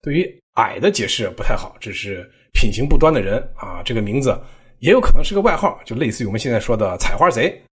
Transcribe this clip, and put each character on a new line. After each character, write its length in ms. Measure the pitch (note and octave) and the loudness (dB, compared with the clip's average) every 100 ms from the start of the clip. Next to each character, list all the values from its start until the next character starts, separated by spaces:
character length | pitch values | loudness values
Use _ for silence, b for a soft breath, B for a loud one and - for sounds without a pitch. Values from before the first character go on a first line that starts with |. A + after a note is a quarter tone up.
对 120 | - | -2
于 260 | D3 - - _ | -2 -2 -8 _
矮 240 | - A2 - | -2 -2 0
的 100 | F#3+ | -2
解 200 | G3+ G2 | -2 -4
释 200 | - G2+ | -4 -6
不 120 | - | -2
太 140 | - G#2 | 0 0
好， 180 | - - | -4 -16
只 120 | - | -14
是 380 | G2 G2 F#2 F2 b b | -12 -10 -12 -14 b b
品 200 | - A2 | 0 2
行 160 | G2 C#3+ | 0 2
不 80 | - | 4
端 160 | D#3+ | 6
的 80 | D3+ | 2
人 220 | F#2+ A2 - - | 0 -4 -4 -12
啊， 260 | - - | -12 -10
这 80 | - | -6
个 80 | A2+ | -4
名 220 | G#2 A#2+ | -2 -2
字 180 | C3 F#2+ b b b b | -2 -2 b b b b
也 140 | C3 | 2
有 80 | B3 | 4
可 120 | - | 8
能 120 | - | 6
是 100 | - | 6
个 60 | G3+ | 2
外 160 | G#3 E3 | 0 0
号， 240 | G3 - | -2 -4
就 120 | - A#2 | -10 -4
类 160 | C#3 | -4
似 100 | G#2+ | -4
于 40 | A2+ | -6
我 20 | |
们 80 | G#2+ | -4
现 140 | C3+ | -2
在 80 | A2+ | -4
说 160 | - A2+ | -2 -2
的 200 | G2+ F2+ | -2 -2
采 180 | - - | -2 2
花 120 | F3+ | 2
贼。 320 | A2+ C#3+ - _ | 2 -2 -4 _